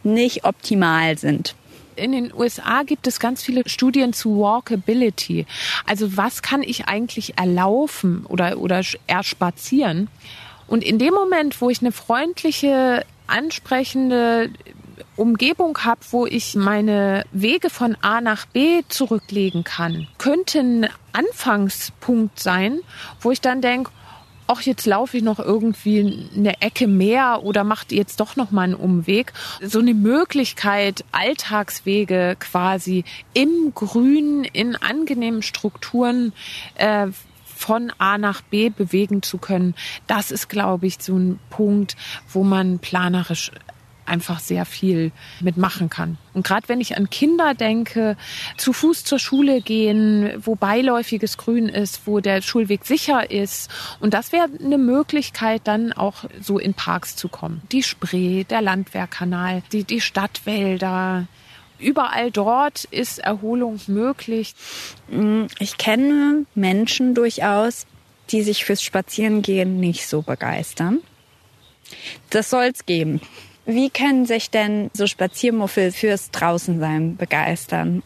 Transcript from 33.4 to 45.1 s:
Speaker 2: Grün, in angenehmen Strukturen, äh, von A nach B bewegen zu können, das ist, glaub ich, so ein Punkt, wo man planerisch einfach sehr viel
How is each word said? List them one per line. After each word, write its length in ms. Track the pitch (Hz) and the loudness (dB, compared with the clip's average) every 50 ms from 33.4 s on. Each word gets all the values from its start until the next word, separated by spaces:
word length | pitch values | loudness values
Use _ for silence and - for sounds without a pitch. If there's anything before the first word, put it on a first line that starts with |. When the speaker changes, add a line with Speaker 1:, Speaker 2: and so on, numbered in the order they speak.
| 269 302 339 339 320 294 - | 2 4 2 2 0 0 -2
Speaker 2:
Grün, 680 | - 214 202 - 233 247 269 285 311 294 294 294 285 262 | -4 -6 -2 2 4 4 6 4 4 2 0 0 -2 -2
in 320 | - - - 220 247 233 | -4 -2 -2 -2 -2 -2
angenehmen 680 | - - - 240 302 320 294 277 233 233 226 233 220 | -4 -4 -4 -2 -2 -2 -2 -2 -2 0 -2 -2 -2
Strukturen, 880 | 208 - - - - 208 - - - - - 240 247 240 240 247 240 226 - - - - - - - - - | -4 -6 -8 -4 -4 -4 -6 -6 -10 -4 0 2 2 2 2 2 0 0 -2 -6 -14 -14 -12 -14 -14 -14 -2
äh, 320 | - - 214 214 208 202 190 196 - - - - - - | 0 2 2 2 2 0 -2 -4 -10 -18 -20 -20 -20 -20
von 480 | - - - - - 220 233 240 233 - | -20 -12 -8 -2 0 0 0 0 -6 -2
A 220 | _ 190 196 202 208 | _ 2 2 2 2
nach 220 | 208 202 196 - | 0 -2 -2 -4
B 280 | - _ - 208 220 233 | -6 _ 0 2 2 2
bewegen 540 | 214 - 202 170 - 190 208 196 208 196 - | 2 0 -2 0 2 0 2 2 0 -2 -2
zu 160 | - - 180 | -4 -8 -8
können, 340 | - - 196 180 180 180 170 - - - - - - | -4 -2 0 2 2 0 -2 -4 -10 -12 -12 -12 -4
das 240 | - 226 208 208 - | -2 -2 -2 -2 -4
ist, 180 | - 214 - | -6 -8 -8
glaub 360 | - - 208 202 190 185 175 185 | -4 -2 -2 0 0 0 0 0
ich, 140 | 190 - - | -2 -4 -4
so 180 | - - 185 | -4 -2 0
ein 220 | 185 185 185 185 - - - | 2 2 2 0 -4 -10 -12
Punkt, 460 | - - 214 202 202 208 202 - - - - - - - - - | -2 0 2 2 2 2 0 -2 -6 -14 -12 -14 -14 -14 -16 -4
wo 120 | - 190 190 | -2 2 2
man 340 | 196 196 190 185 185 180 | 4 4 2 2 0 0
planerisch 720 | 175 - - - 180 180 180 180 180 175 - 170 - - - - - - - - - - - - - - | -2 -4 -2 0 0 2 2 0 0 0 -2 -4 -6 -6 -10 -12 -16 -20 -20 -20 -20 -20 -20 -20 -14 -6
einfach 340 | - 170 170 - - 175 160 | -4 -4 -4 -2 -6 -8 -8
sehr 260 | - - 180 180 175 | -4 -4 -2 -4 -4
viel 460 | - - - - 190 180 165 165 160 | -6 -6 -2 0 0 2 2 0 -2